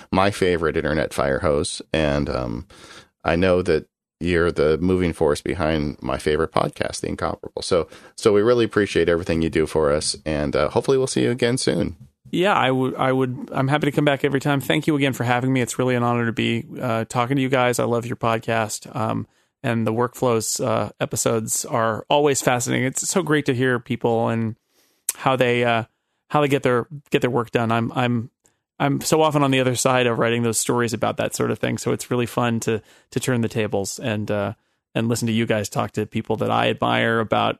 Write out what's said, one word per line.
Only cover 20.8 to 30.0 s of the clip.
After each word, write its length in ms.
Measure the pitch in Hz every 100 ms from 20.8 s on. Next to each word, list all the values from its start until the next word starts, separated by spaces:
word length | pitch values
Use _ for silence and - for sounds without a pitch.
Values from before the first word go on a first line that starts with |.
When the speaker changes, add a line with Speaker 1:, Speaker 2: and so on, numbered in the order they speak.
| 104 -
Speaker 2:
episodes 640 | - - - 113 117 -
are 400 | - 123 113 107 -
always 320 | 147 147 135
fascinating. 440 | - 123 127 127 127
It's 220 | - -
so 140 | 196
great 240 | 151 151 143
to 80 |
hear 240 | 123 131 120
people 480 | - 120 120 113 117
and 280 | 113 113 110 _ _ _ _ -
how 200 | - 139 131
they, 280 | 123 120
uh, 200 | 120 117 113 _ _ _ -
how 120 | 151
they 80 | 143
get 140 | 135
their, 220 | 131 123 - 147 -
get 100 | 143
their 100 | 127
work 220 | 117 113
done. 180 | 123 113
I'm, 180 | 117 117
I'm, 380 | - 123 120 117 _ _ _ _ -
I'm 220 | 143 139
so 220 | - 156
often 200 | 156 147
on 60 | 139
the 80 | 131
other 140 | 127 120
side 300 | 131 127